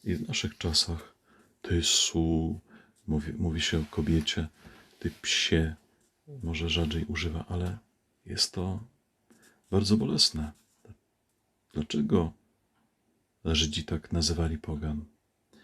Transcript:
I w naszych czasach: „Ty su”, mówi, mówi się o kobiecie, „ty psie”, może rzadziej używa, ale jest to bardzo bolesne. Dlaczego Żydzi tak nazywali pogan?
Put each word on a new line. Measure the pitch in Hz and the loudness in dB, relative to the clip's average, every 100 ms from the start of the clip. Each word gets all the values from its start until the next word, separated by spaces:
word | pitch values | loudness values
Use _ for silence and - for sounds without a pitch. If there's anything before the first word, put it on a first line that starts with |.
I | - 82 | -4 -4
w | - | -2
naszych | 143 - - | -4 -4 -4
czasach: | 87 80 - 82 - _ _ _ _ _ | -2 0 0 -4 -8 _ _ _ _ _
„Ty | - 85 | -2 0
su”, | 85 - - 85 82 80 82 - - - - _ - | 2 2 2 2 2 2 0 -4 -10 -20 -20 _ -4
mówi, | 78 78 | -2 -2
mówi | 76 87 80 | -2 -2 0
się | - 82 | 0 0
o | 78 | -2
kobiecie, | - 78 82 76 - 78 - - - - _ | -2 2 2 2 -2 -4 -8 -20 -20 -20 _
„ty | - - | -8 -6
psie”, | - - - 82 80 80 _ _ _ _ - 143 | -2 0 4 4 2 -2 _ _ _ _ -20 -8
może | 85 80 82 | -6 -4 0
rzadziej | 82 80 80 73 | 0 0 0 -2
używa, | 80 85 80 - | -4 -4 -4 -4
ale | 90 90 98 - _ _ _ - | -4 -4 -6 -12 _ _ _ -10
jest | - - | -2 -2
to | - 92 92 113 _ _ _ _ _ - _ _ | -2 -4 -4 -8 _ _ _ _ _ -20 _ _
bardzo | 95 98 107 | 2 4 4
bolesne. | 71 76 - 78 76 - _ _ - - _ _ _ _ _ _ _ | 4 4 2 2 -6 -8 _ _ -20 -20 _ _ _ _ _ _ _
Dlaczego | - 76 - - 95 80 - _ _ _ _ _ _ _ _ _ _ 85 | -6 -2 -2 2 4 2 -4 _ _ _ _ _ _ _ _ _ _ 0
Żydzi | 78 78 80 | 2 2 -2
tak | 78 82 - | -4 -4 -2
nazywali | 87 78 80 82 80 | 0 2 2 0 -2
pogan? | - 76 76 76 76 _ _ _ _ - | -4 -6 -4 -4 -8 _ _ _ _ -20